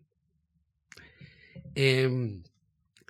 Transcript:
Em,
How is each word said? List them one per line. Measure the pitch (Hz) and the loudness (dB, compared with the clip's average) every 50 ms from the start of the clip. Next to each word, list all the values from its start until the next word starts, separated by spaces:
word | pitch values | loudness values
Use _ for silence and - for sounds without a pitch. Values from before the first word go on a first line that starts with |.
| _ _ _ _ _ _ _ _ _ _ _ _ _ _ _ _ _ _ - - - - - - - - - - - - - - - - - | _ _ _ _ _ _ _ _ _ _ _ _ _ _ _ _ _ _ -20 -20 -20 -20 -20 -20 -20 -20 -20 -20 -20 -20 -20 -18 -18 -8 -2
Em, | 139 139 131 131 131 131 127 123 127 123 110 101 92 85 - _ _ _ _ _ _ _ _ _ _ _ | 2 4 4 4 4 2 2 0 0 -2 -4 -6 -10 -14 -20 _ _ _ _ _ _ _ _ _ _ _